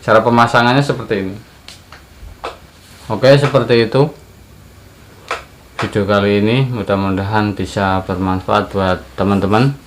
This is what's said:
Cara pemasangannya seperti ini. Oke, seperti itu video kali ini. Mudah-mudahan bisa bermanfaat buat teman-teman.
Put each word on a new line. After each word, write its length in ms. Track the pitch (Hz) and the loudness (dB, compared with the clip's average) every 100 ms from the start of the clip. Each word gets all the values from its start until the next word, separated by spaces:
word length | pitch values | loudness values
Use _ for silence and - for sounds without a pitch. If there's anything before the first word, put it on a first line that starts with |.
Cara 160 | - 110 | 4 4
pemasangannya 640 | 117 117 117 123 120 127 | 4 2 4 4 4 2
seperti 300 | 143 120 110 104 | 0 -4 -4 -4
ini. 120 | 95 101 - - - - - - - - - - - - - - - - - | -4 -10 -16 -20 -20 -20 -20 -20 -20 -20 -20 -16 -16 -16 -20 -20 -20 -20 -8
Oke, 260 | 110 131 139 | 0 4 4
seperti 480 | 139 131 117 120 113 | 4 0 2 2 2
itu 180 | 131 147 - - - - - - - - - - - - - - - - - | 0 0 -2 -20 -20 -20 -20 -20 -20 -20 -20 -20 -20 -12 -12 -12 -20 -20 -10
video 260 | 101 107 98 | -6 -4 0
kali 320 | 104 101 101 | 2 2 2
ini. 240 | 104 123 131 | 2 0 0
Mudah-mudahan 840 | 123 98 98 98 95 98 107 104 | -4 -2 -2 0 -2 -2 -2 -2
bisa 480 | 98 92 - 98 95 92 | -4 -6 -2 0 -2 -4
bermanfaat 680 | 92 92 92 92 104 95 | -4 -2 -4 -2 -2 -2
buat 260 | 101 95 90 - - | -2 -2 -2 -6 -4
teman-teman. 560 | 98 98 92 107 131 139 | 0 0 0 2 2 -2